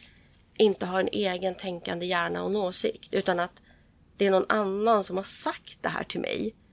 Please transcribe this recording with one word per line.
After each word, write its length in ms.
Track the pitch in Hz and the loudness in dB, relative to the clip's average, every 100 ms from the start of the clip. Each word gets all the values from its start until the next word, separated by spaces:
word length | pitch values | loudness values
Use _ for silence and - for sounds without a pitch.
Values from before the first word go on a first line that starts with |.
| - - _ _ _ - | -10 -20 _ _ _ 2
inte 280 | 220 196 180 | 4 4 -2
har 140 | 190 | 0
en 80 | 190 | 0
egen 420 | - 202 180 185 | 0 -2 -2 -4
tänkande 520 | 180 196 175 180 175 180 | -4 -8 -8 -6 -6 -2
hjärna 360 | 180 170 175 | -2 0 -2
och 80 | 180 | -2
en 60 | 202 | -2
åsikt, 580 | 185 185 - - - | 0 0 0 -2 -4
utan 260 | - 190 175 | -2 0 0
att 220 | 175 - - - _ _ _ - | -2 -6 -20 -20 _ _ _ 0
det 100 | 202 | 2
är 40 | |
någon 160 | 190 - | 4 4
annan 540 | 214 202 196 220 220 | 0 0 0 2 2
som 120 | 196 180 | 2 -2
har 80 | |
sagt 580 | 196 - - - - - | 2 4 2 -2 -10 -8
det 60 | - | -6
här 160 | 160 | -4
till 160 | - - | -6 -6
mig. 340 | - - 208 - _ | -4 -4 -4 -8 _